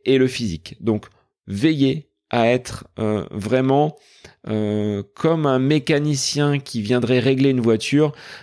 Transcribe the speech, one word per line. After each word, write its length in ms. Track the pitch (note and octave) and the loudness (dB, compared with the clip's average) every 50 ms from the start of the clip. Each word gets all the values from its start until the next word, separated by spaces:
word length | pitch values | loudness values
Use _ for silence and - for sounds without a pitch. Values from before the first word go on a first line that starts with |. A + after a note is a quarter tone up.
| - | 0
et 120 | - C3+ C3 | 2 2 4
le 100 | B2+ B2+ | 4 2
physique. 500 | B2 A#2 A#2+ G#2 E2 D#2 - - - - | 0 -2 -6 -4 -6 -6 -10 -12 -18 -8
Donc, 280 | - A2+ G#2+ G#2+ - - _ _ _ _ _ _ _ - | -4 -2 -2 -2 -4 -10 _ _ _ _ _ _ _ -10
veillez 640 | G2 G2+ A#2+ D#3+ D#3+ C#3+ C3+ C3+ C3 D#3 - _ _ _ _ - | -6 -2 0 0 2 2 2 0 0 -2 -6 _ _ _ _ -6
à 160 | - A#2+ A2+ A#2 | -2 0 2 2
être, 400 | B2 B2+ B2+ - - - - - _ - | 2 0 -2 -6 -14 -16 -16 -16 _ -6
euh, 280 | A2+ G#2+ G#2+ G#2 E2 - | -4 -2 -2 -4 -4 -6
vraiment, 680 | - G#2 G2 G#2+ B2 C3 C3 C3 C#3 C#3 D3 D3+ D#3 - _ _ _ _ - - - _ - - | -8 -8 -4 -2 0 0 2 2 2 2 2 0 -2 -8 _ _ _ _ -20 -20 -20 _ -10 -6
euh, 560 | G#2+ G#2+ G#2+ G#2 G#2 G#2+ G#2 G#2 G#2 G2+ G2+ - _ | -4 -2 -2 -2 -2 -2 -2 -2 -4 -4 -6 -10 _
comme 300 | - - D#3+ E3 D#3+ D3+ | -2 0 0 0 2 2
un 140 | C#3+ C3 B2+ | 2 2 2
mécanicien 1000 | C3 C3+ D3+ D#3 C3 - D3+ C#3+ D3 D3+ D3 C3+ - - - C#3+ D3 D3 C#3+ C#3+ | 2 2 0 0 0 0 0 0 0 0 -2 -2 -4 -4 -2 0 0 0 0 -2
qui 220 | C3+ - - A#2 | -4 -6 -8 -6
viendrait 380 | G#2 G#2 B2 B2 A#2+ A2+ B2+ B2+ | -2 0 0 0 2 2 2 2
régler 320 | A2 C3+ C3+ C3 C3+ C#3 | 2 2 2 2 2 2
une 100 | C3 B2+ | 2 2
voiture, 520 | A#2 A2+ A2+ A2 - - - C#3+ D3+ D3 C#3+ - - - - - | 2 2 2 2 0 0 2 2 2 2 0 -4 -16 -20 -20 -20